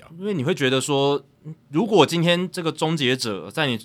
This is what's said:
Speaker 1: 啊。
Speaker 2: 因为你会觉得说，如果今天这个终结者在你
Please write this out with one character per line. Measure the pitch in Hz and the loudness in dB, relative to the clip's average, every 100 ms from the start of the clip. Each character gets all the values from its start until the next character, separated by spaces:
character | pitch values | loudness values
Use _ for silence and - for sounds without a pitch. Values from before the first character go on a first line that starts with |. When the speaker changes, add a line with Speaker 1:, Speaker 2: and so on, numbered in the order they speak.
Speaker 1:
啊。 | - 165 | -20 -10
Speaker 2:
因 | 202 | -4
为 | |
你 | 185 | -2
会 | 127 160 | -2 0
觉 | 131 | 2
得 | 131 | 2
说， | 127 139 139 143 - _ 147 156 - | 2 2 2 0 -4 _ -18 -18 -4
如 | 147 214 | -2 2
果 | 208 143 | 4 4
今 | 170 | 2
天 | 165 175 180 | 2 2 -2
这 | - | -4
个 | 160 | -6
终 | - 160 160 | -2 -2 0
结 | 123 127 | 0 0
者 | 117 95 85 | -2 -6 -6
在 | 165 143 | -4 -2
你 | 113 | -2